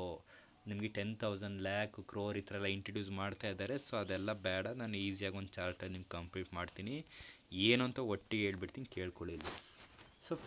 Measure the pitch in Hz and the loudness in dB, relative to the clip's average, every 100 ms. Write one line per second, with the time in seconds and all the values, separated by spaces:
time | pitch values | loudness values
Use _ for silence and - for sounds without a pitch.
0 | 92 80 - - - - 107 101 107 104 | -2 -4 -10 -20 -20 -12 -4 -2 0 0
1 | 104 110 110 98 104 98 95 104 107 - | -2 0 0 0 -2 -2 2 2 0 -4
2 | - 107 104 101 - 101 98 98 98 104 | -6 -2 0 0 -2 0 2 2 0 -2
3 | 95 98 98 98 107 95 101 135 - 113 | -2 0 -2 0 -2 -2 -2 -2 0 0
4 | 98 95 104 107 92 95 101 123 113 101 | 2 2 2 2 2 2 0 -2 -2 0
5 | 98 98 98 98 95 - 90 87 92 92 | 0 2 0 -2 -4 -2 -2 -2 -4 -4
6 | 92 85 85 92 90 87 87 - 104 147 | -4 -6 -4 -4 -4 -2 -4 -4 -4 -4
7 | - - - - - 90 107 123 127 127 | -6 -12 -14 -16 -4 6 8 10 6 2
8 | 117 98 - 110 101 95 92 - 131 95 | 2 2 2 2 2 2 -4 -6 -6 -4
9 | 90 - 87 82 76 - - - - - | -4 -4 -4 -4 -6 -8 -12 -18 -18 -18
10 | - - - 160 | -20 -12 -4 0